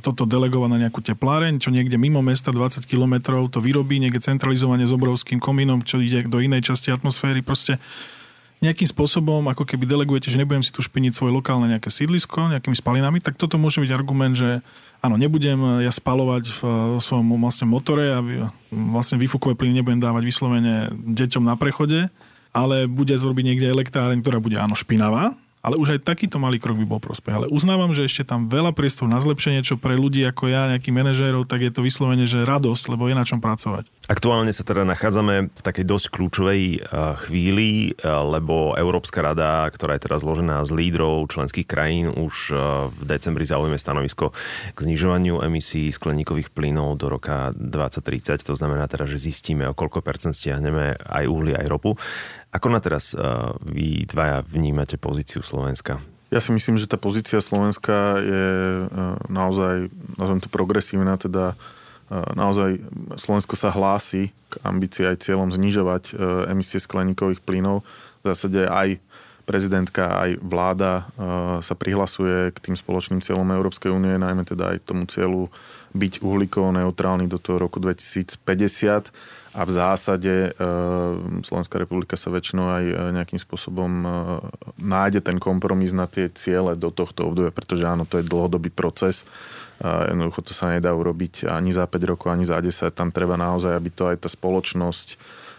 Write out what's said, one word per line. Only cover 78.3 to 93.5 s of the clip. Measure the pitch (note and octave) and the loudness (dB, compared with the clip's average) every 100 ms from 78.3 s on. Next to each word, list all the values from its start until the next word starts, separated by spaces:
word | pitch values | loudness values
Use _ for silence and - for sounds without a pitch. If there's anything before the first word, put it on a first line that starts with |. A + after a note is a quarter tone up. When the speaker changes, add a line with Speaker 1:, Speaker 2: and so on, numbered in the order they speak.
| - - F#2+ G2+ - G#2+ G#2 - - - - - - | -6 -2 2 0 2 2 2 0 -14 -20 -20 -16 -6
Speaker 3:
A | |
v | F2+ | -2
zásade, | F2+ F2+ F#2+ - F#2+ F#2+ F#2 F#2 | 2 2 2 0 0 2 2 0
eh, | - F2+ F2 F2 F2+ F2 F2 F2 F2 | -2 -2 0 0 -2 -2 -4 -4 -6
Slovenská | F2 F2 E2+ F2+ | -6 -6 -4 -4
republika | F2+ F2+ E2+ F#2+ | -4 -4 -4 -6
sa | - | -4
väčšinou | F2+ - F#2 F2+ | -4 -2 -2 0
aj, | F2+ | 0
eh, | F2 F2 F2+ F2+ | -2 -2 -2 -2
nejakým | F2 F#2 | -4 -6
spôsobom, | - F2+ - F#2 F2+ F2+ | -8 -10 -8 -4 -2 -2
eh, | F2 F2 E2+ F2 - - - - | -2 -4 -4 -6 -8 -14 -18 -8
nájde | G2 F#2+ G2 G2+ | -2 2 4 2
ten | F2+ F2+ | 0 0
kompromis | F#2+ F#2 F#2 F#2+ F#2 F#2 | 0 0 2 2 2 0
na | |
tie | F2+ - F#2 | -2 -2 -4
ciele | - - F#2 F#2 E2+ | -4 -2 0 2 0
do | F2 | -4
tohto | E2 F2 - E2+ | -2 -4 -2 -2
obdobia, | E2+ F2 | 0 0
pretože | - - F2 E2+ | -2 -4 0 0
áno, | E2+ | 0
to | E2 F2 | 0 -2
je | E2+ | 0
dlhodobý | F2 F2 F2 E2+ | 0 0 0 -2
proces. | - E2+ - F#2+ F#2 - - - - - - | -2 -4 0 -2 -2 -8 -20 -20 -18 -20 -8
Eh, | E2+ E2 E2 | -4 0 0
jednoducho | F2 E2 - | 0 -2 -4
to | - | -10
sa | - F2 F2 | -4 -2 0
nedá | F2 | 2
urobiť | E2+ E2+ E2 F2 - E2 | 0 0 -2 -6 -4 -4
ani | E2 F#2 | -2 0
za | F2+ F2+ | 0 0
päť | F2+ F2+ | 0 0
rokov, | F2 F2+ | -2 0
ani | F2 | 0
za | F2 E2 | 0 0
desať. | F2 - E2 | 0 -2 -4
Tam | - F2 | -2 -2
treba | E2+ F2 F2 | 0 0 0
naozaj, | F2 | 0